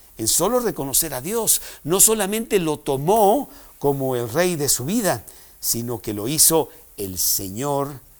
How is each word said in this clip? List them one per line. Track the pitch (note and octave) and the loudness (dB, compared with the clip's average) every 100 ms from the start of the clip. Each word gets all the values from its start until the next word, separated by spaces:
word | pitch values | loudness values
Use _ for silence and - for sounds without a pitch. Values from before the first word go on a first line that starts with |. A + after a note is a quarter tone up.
| - - | -20 -6
en | A2 | -2
solo | - F#3 B3 | 0 2 2
reconocer | A3 D#3 C#3 A#2+ D#3+ | 0 -4 -2 -2 -2
a | C3 | -6
Dios. | D3+ A#3 G#3 - - - | -4 -2 0 0 -2 -10
No | C#3+ F#3+ | -2 4
solamente | G#3+ A3 F#3+ G#3+ A3+ G3+ | 4 4 0 -2 2 2
lo | D#3 D3 | 2 -2
tomó | - C3+ D3+ A3+ G3 A#3+ - - - - | -2 0 4 6 6 4 -2 -14 -20 -2
como | C#3+ C#3 C3 B2 | 0 0 0 -2
el | A#2+ | -2
rey | C#3 F3+ D#3+ | 0 0 0
de | C#3 | 0
su | - B2+ | -2 0
vida, | A#3 F#3 A#2+ - - - - | 0 0 -2 -6 -20 -20 -10
sino | - A#2 A#2+ A2+ | -4 -4 -4 -6
que | A2+ | -6
lo | G#2 A2+ | -4 -2
hizo | D3+ - D#3+ - - - - | 0 2 2 0 -8 -20 -12
el | G2 F2+ | -8 -4
Señor | - - G2 G2+ C#3+ C#3 C#3 C3+ - | -4 -4 -6 -6 -4 -2 -4 -8 -20